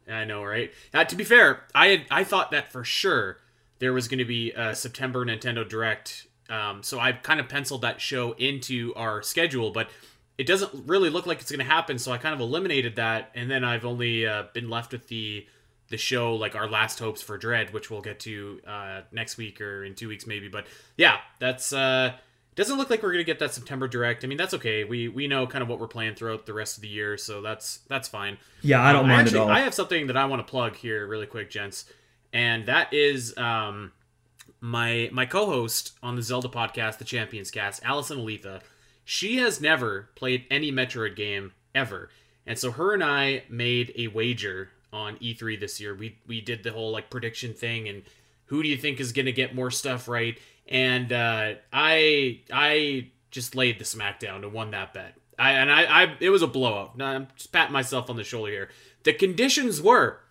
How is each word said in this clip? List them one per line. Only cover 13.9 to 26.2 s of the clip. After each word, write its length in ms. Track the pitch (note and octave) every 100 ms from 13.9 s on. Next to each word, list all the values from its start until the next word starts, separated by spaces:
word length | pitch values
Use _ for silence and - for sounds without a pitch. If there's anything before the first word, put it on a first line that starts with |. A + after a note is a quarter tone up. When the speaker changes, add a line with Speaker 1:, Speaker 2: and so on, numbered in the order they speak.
| A#2+ A#2+ A2+ A2+
Speaker 1:
uh, 180 | G#2+ G2+
been 160 | A#2 A#2
left 220 | A2+ A#2
with 160 | A#2+ -
the, 360 | A2+ G#2+ G#2 - _ _ _ _
the 80 | A2
show, 380 | - B2+ A#2
like, 200 | A2+ G#2+ G#2
our 120 | G#2+
last 300 | G#2+ A2 -
hopes 240 | A2+ G#2
for 160 | - G#2
Dread, 340 | A2+ A#2 G#2+
which 180 | G#2 -
we'll 100 | G#2+
get 160 | G#2 G#2
to, 400 | - G#2+ G2+ G2+ -
uh, 340 | G#2 G2 F#2+ F#2
next 240 | A2+ A2+ -
week 220 | A2 -
or 240 | G#2 G2
in 100 | G2
two 140 | F#2+ A2+
weeks 180 | G#2 A2+
maybe. 220 | G#2 G2+
But 180 | G#2 G#2 - - -
yeah, 220 | E3 G#2 - _
that's, 340 | B2+ B2+ -
uh, 400 | C#3 C3+ C3 B2+ A#2+ _ _ _ -
doesn't 200 | G#3 C#4
look 140 | C4+
like 140 | A3
we're 80 | G#3+
gonna 100 | F3
get 140 | E3 D#3
that 160 | C#3+
September 320 | B2+ A#2+ C3+ C3
Direct. 360 | A#2+ A#2+ A#2+
I 20 | C3
mean, 100 | C#3+
that's 160 | F#3
okay. 280 | - A#2 G#2+
We, 220 | G#2+ A#2+ A#2
we 200 | A2 C#3+
know 180 | C#3 B2+
kind 160 | C#3
of 60 | A#2+
what 100 | A#2+
we're 80 | A2
playing 300 | A2+ A2
throughout 280 | G#2